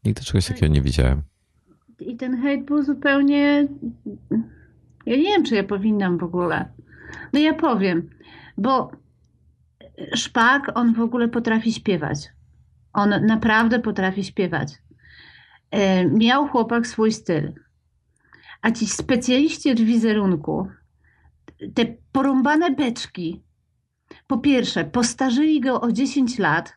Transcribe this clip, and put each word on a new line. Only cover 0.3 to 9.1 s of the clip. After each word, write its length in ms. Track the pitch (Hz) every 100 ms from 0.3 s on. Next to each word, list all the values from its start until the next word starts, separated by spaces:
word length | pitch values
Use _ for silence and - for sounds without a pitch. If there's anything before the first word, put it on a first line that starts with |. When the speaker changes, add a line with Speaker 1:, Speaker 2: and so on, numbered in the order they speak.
| 95 -
Speaker 1:
takiego 200 | - 78
nie 160 | 73
widziałem. 400 | 67 69 65 69 73 _ _ _ _ _ _ _
Speaker 2:
I 160 | - 240
ten 260 | 254 254
hejt 220 | 277 277
był 180 | 277 294
zupełnie, 840 | 277 285 285 277 277 285 285 285 285 - 233 - 220 196 - 220 - - - _ _ _ -
ja 100 | 254
nie 60 |
wiem, 220 | 359 403
czy 100 | 262
ja 100 | 220
powinnam 540 | 196 202 214 208 190 175
w 40 |
ogóle. 460 | 170 175 175 160 - - - - - - -
No 80 | 285
ja 140 | 311
powiem, 560 | 311 320 226 196 170 - - - - - -
bo 320 | 220 262 - - _